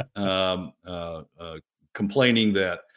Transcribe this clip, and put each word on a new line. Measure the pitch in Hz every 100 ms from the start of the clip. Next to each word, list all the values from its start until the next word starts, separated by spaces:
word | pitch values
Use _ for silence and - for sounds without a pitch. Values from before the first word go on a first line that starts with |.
| -
<laughs> | 101
um, | 98 95 92 90 82 - 90
uh, | 87 85 80 71 80
uh, | 85 80 - _ _
complaining | - 101 135 123 117 107
that, | 98 92 87 -